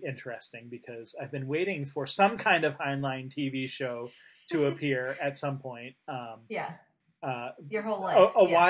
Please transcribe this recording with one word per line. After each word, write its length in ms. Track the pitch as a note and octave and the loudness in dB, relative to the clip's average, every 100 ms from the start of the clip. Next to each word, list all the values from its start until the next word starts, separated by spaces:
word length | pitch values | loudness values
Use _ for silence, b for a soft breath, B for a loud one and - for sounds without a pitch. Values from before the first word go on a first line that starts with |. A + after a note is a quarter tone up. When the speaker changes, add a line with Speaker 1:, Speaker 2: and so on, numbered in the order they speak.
| D#3+ | -8
Speaker 1:
interesting 640 | B2 B2+ A2+ - A#2 A#2+ | -10 -10 -12 -12 -14 -14
because 480 | A#2+ - A#2 A#2 - | -16 -14 -14 -14 -12
I've 120 | C#3 | -10
been 160 | C#3+ C3+ | -8 -4
waiting 360 | D3+ F#3 E3+ | -2 -2 -4
for 220 | C#3 - C3+ | -6 -6 -2
some 300 | - G3 A3 | 4 4 4
kind 260 | A3 F3 | 2 4
of 140 | D#3 C#3 | 2 0
Heinlein 500 | C#3+ C#3 C#3 C3 C3 | -4 -2 -4 -4 -8
T 200 | C#3 C#3 | -4 -4
V 180 | C3 C3 | -4 -6
show 460 | - B2+ A#2+ A#2+ B B B - | -4 -6 -6 -10 B B B -4
to 160 | E3+ C#3 | 0 0
Speaker 2:
<laughs> 20 | |
Speaker 1:
appear 480 | C3+ D3 C3 B2+ C#3 | 0 -2 -2 -2 -4
at 160 | C#3+ C#3 | -4 -2
some 220 | D3 C3+ | -4 -4
point. 380 | C3+ A#2+ A#2+ - - | -8 -12 -14 -16 -12
Um, 380 | C3+ A#2+ A2+ A2+ | -10 -10 -14 -10
Speaker 2:
Yeah. 280 | G3+ D#3+ E3 _ _ _ _ | -8 -8 -12 _ _ _ _
Speaker 1:
uh, 280 | D3 B2 B2 - | -8 -6 -8 -12
Speaker 2:
Your 180 | C#3+ G#3+ | -8 -6
whole 160 | G#3+ G3+ | -4 -4
Speaker 1:
a, 40 | |
Speaker 2:
life, 300 | F#3+ F3+ G3+ A#3 | 4 8 8 8
Speaker 1:
a 80 | F#3 | 6
Speaker 2:
yeah. 40 | E3+ | 8